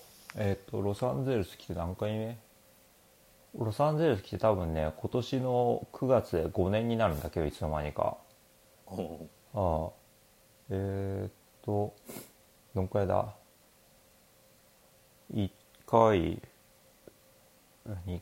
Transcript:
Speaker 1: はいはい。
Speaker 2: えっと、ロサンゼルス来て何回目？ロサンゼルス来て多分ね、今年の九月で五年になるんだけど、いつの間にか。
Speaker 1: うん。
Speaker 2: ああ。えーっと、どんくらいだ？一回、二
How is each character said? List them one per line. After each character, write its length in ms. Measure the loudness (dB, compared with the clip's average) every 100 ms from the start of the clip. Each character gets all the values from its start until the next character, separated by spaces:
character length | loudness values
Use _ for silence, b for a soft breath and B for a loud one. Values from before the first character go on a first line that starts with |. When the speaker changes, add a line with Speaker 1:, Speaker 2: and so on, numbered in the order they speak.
| -18 -20 -14 -4
Speaker 1:
は 60 |
い 20 | -2
は 40 |
い。 0 |
Speaker 2:
え 20 |
っ 180 | -2 -4
と、 120 | -4
ロ 120 | -2
サ 180 | 0 -2
ン 120 | 0
ゼ 100 | 0
ル 100 | 0
ス 120 | -2 -6
来 80 | -8
て 80 |
何 220 | -4 -4 -2
回 160 | -2
目？ 260 | -2 -4 -8 -16 -20 -20 -20 -20 _ -20 _ -20 -20 -14 -4
ロ 160 | -4
サ 180 | 2 2
ン 80 | 4
ゼ 80 | 2
ル 100 | 2
ス 40 |
来 80 | -2
て 80 | 2
多 140 | 4
分 180 | 4 2
ね、 200 | 0 -2 -2
今 140 | -4
年 260 | -2 -2 -2
の 500 | 0 2 2 0 -4
九 160 | -4 2
月 300 | 2 2 -2
で 120 | 0
五 180 | 0 2
年 160 | 2 0
に 100 | 2
な 120 | 2
る 80 | 0
ん 40 |
だ 100 | -4
け 100 | -2
ど、 60 | -2
い 40 |
つ 100 | -2
の 80 | -2
間 120 | -2
に 100 | -2
か。 240 | -2 -2 -2 -14 -20 _ _ _ -20 -12
Speaker 1:
う 80 | -8
ん。 300 | -8 -8 -14 -18 -10
Speaker 2:
あ 320 | -2 0 0 -2
あ。 40 | -10 _ _ _ _ _ _ -6
え 540 | -4 -2 -4 -4 -4 -6
ー 20 |
っ 40 | -10 _ _
と、 300 | -2 0 0 -6 -16 B B -20 -20 _ _
ど 80 | -4
ん 60 | 0
く 100 | 0
ら 60 |
い 20 | 2
だ？ 280 | 2 0 -8 -20 _ _ _ _ -20 -20 _ _ _ _ _ _ _ _ _ _ -20 -6
一 200 | -2 -2 -4 _ -18 2
回、 540 | 6 8 6 2 -2 -10 -20 _ _ _ _ -20 _ -20 -20 -20 _ _ _ -12 -10
二 160 | -8 -8